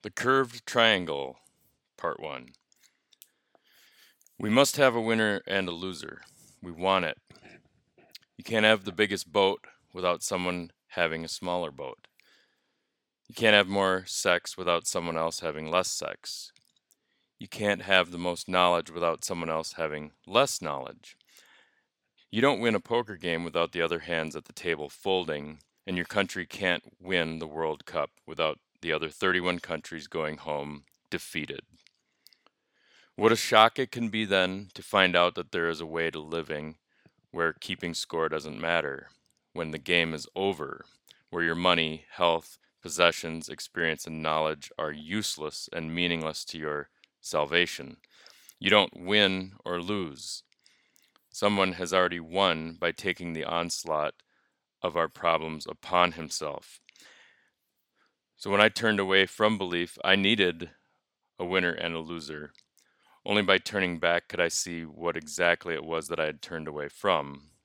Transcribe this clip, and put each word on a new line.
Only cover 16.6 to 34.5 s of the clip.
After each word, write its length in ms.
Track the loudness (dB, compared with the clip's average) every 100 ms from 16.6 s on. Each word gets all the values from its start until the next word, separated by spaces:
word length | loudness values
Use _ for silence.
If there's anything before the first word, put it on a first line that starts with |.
| _ _ _ _ _ _ _ _
You 80 | -16
can't 340 | -4 -2 -2
have 300 | 2 2 4
the 80 | -2
most 280 | -6 -6 -2
knowledge 440 | 4 4 4 -2
without 340 | -2 -2 -2 -6
someone 240 | -6 -4
else 240 | -4 -6
having 380 | -6 -6 -6 -12 _ 0
less 340 | 2 2 0
knowledge. 560 | -6 -6 -8 -16 -20 _ _ -20 _ _ _ _ _ _ _ _ _
You 120 | 2
don't 200 | 2 4
win 140 | 2 0
a 40 |
poker 360 | 0 -2 -2 -6
game 280 | -2 -2
without 280 | -2 0 -2
the 100 | 0
other 180 | 0 -2
hands 360 | -2 -4 -4 -8
at 100 | -14
the 80 |
table 360 | -10 -4 -4 -6
folding, 680 | -8 -2 0 0 -6 -8 -16 _ _ -6
and 80 | -4
your 100 | -2
country 400 | -2 -2 -4 -10
can't 380 | -4 -2 -2 -4 _
win 380 | -4 -2 0 -4
the 80 | -8
World 400 | -4 -4 -4 -6
Cup 240 | -4 -6 _ -16
without 320 | -2 -2 -2 _ _
the 100 | -4
other 160 | -4 -4
thirty-one 480 | -2 0 2 0 -4
countries 480 | -4 -8 -8 -14 -8
going 320 | -6 -6 -6
home 460 | -6 -6 -6 -12 _ _ _
defeated. 520 | -10 -8 -8 -8 -10 _ _ _ _ _ _ _ _ _ _ _ _ _ _ _ 2
What 160 | 4
a 40 | 4
shock 440 | 6 8 8 6
it 120 | -6
can 180 | -4 -4
be 140 | -2
then 440 | 2 2 2